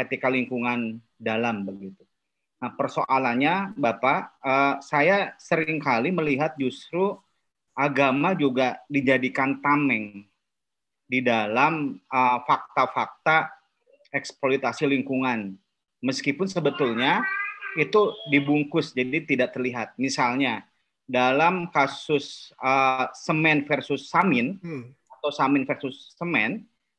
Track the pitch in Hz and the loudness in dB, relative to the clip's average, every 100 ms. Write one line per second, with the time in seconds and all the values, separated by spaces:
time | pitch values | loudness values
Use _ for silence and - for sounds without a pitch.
0 | 127 135 131 131 123 127 120 120 113 113 | -4 -2 0 0 -2 -4 -2 -2 -4 -8
1 | _ - 110 110 117 107 95 98 95 - | _ -10 -4 -2 0 -2 -6 -8 -14 -16
2 | _ _ _ _ _ - 123 - 135 - | _ _ _ _ _ -12 -10 -4 -4 -2
3 | - 131 131 120 143 185 196 143 120 113 | 0 2 2 2 2 0 -2 -2 0 2
4 | 127 170 202 _ 135 135 139 139 - 147 | 2 0 -2 _ 0 2 2 0 -2 2
5 | 156 202 170 - - 165 156 156 151 117 | 4 4 2 -6 -2 -2 0 -2 0 2
6 | 139 180 151 131 160 143 131 - - 170 | 2 2 2 2 0 0 -4 -4 -6 0
7 | 196 - _ _ _ _ _ - 147 135 | 0 -2 _ _ _ _ _ -2 0 4
8 | 139 135 170 180 139 123 127 - - 143 | 2 4 2 2 2 2 0 -2 -4 -2
9 | 131 131 127 139 135 135 143 147 143 113 | 2 2 2 0 -2 0 2 2 2 0
10 | 104 101 101 _ _ _ _ _ _ _ | -4 -12 -18 _ _ _ _ _ _ _
11 | - 127 123 113 107 117 147 160 139 - | -6 -2 0 0 0 2 2 0 -4 -8
12 | - 131 127 123 - 139 - - 127 127 | -4 2 2 2 2 0 0 0 0 0
13 | 120 - 156 156 - - _ _ _ _ | -6 -2 2 2 2 -8 _ _ _ _
14 | _ 139 - - 135 135 131 117 143 135 | _ -8 -6 -4 0 0 0 -2 0 0
15 | 135 131 131 113 98 95 _ _ _ _ | 0 -2 0 -2 -4 -10 _ _ _ _
16 | 127 131 143 139 190 180 151 135 131 113 | -6 -4 -2 -2 -2 -2 -2 0 0 0
17 | 135 190 262 - - - - 160 151 214 | 0 0 0 -4 -6 -10 -8 -2 2 4
18 | 196 - 151 143 139 147 147 165 151 127 | 2 0 0 0 2 0 0 -2 -2 -2
19 | 127 156 156 131 123 127 127 123 - - | -2 -2 -2 0 0 -2 -6 -4 -8 -4
20 | 131 131 123 127 131 110 - _ _ _ | -4 0 0 0 -2 -2 -10 _ _ _
21 | - 127 127 139 165 185 170 151 139 - | -2 2 2 4 2 2 -2 0 0 -2
22 | - 147 143 - - - 131 135 135 131 | -2 -2 -2 -16 -20 -6 0 4 4 2
23 | 127 - - 156 160 151 143 139 - 135 | -2 -4 -2 2 4 2 2 -2 -2 -6
24 | - 170 185 123 127 196 170 147 120 - | -2 2 4 2 0 -6 -10 -12 -12 -20
25 | _ - 147 147 139 143 131 127 135 127 | _ -8 -6 -2 2 2 0 -4 -6 -10
26 | - - 170 135 110 208 - _ _ | -18 -10 -2 0 0 -4 -10 _ _